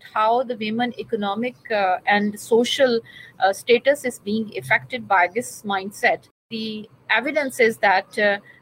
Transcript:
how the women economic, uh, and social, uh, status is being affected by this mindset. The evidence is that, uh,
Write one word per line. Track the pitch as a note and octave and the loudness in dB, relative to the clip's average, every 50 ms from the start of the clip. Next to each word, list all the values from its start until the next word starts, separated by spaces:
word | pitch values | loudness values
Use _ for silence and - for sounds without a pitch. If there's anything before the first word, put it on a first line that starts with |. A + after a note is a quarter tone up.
| - - - | -8 -6 -2
how | A3 G#3+ A3 A#3 B3 C4 | 0 2 2 2 2 0
the | A#3 B3 | -4 -6
women | G#3 G#3+ G#3+ A3 A3+ B3 B3 - | -6 -6 -4 -2 -2 -2 -2 -4
economic, | G3 G#3+ - B3 G#3 G3+ G3+ G3+ G#3+ A#3+ B3+ B3 _ - - | -8 -6 -6 -4 -4 -2 -4 -2 -4 -4 -6 -6 _ -8 -4
uh, | A3+ G#3 G3 F#3 F3+ F3 - | -2 0 0 0 0 -2 0
and | - G#3 G#3 G#3 G#3 G3+ - | 0 2 2 0 -2 -4 -8
social, | - - A#3 A3+ B3 A#3 - - C#4 B3+ A#3 A3+ - - - - - - - - | -2 2 2 2 2 2 2 2 4 4 2 0 -4 -8 -14 -20 -20 -20 -4 0
uh, | - F#3+ | 0 0
status | G3 - - - A#3 A#3+ A#3+ C4+ C#4+ C#4+ - | 0 0 2 2 2 4 4 2 0 0 -2
is | B3 A#3+ - | -6 -8 -6
being | - G3+ G#3+ A3 A3 G#3 - | -6 -4 -4 -4 -4 -6 -8
affected | - - - A3+ A#3 - - C4 A#3+ A3 | -10 -2 -2 -2 -2 -2 -6 -10 -10 -2
by | G#3 G3 F#3 F3+ F3 F3+ | 2 4 4 4 2 0
this | A#3 A#3+ - - - - | -4 -6 -6 -12 -12 -8
mindset. | G#3 G3 F#3+ F#3+ G#3 - - B3 G#3+ E3 E3+ - _ _ _ _ _ | -6 -6 -6 -6 -8 -6 -2 0 0 0 0 -6 _ _ _ _ _
The | A3+ A3 A3 A3 G#3+ G#3+ G#3 - - _ _ - | -10 -8 -8 -8 -10 -10 -14 -16 -20 _ _ -2
evidence | G#3 A3+ A#3 D4+ D4 D#4 C#4+ C4+ - - | -2 0 0 0 -2 -2 -2 -2 2 2
is | A#3 A3 A3 - | 2 2 4 2
that, | - G3+ F#3 F#3+ F#3+ - - | 2 4 4 2 0 -2 -2
uh, | A#3 G#3 G#3 G3+ G3+ - - - _ | 0 2 2 2 0 -4 -12 -20 _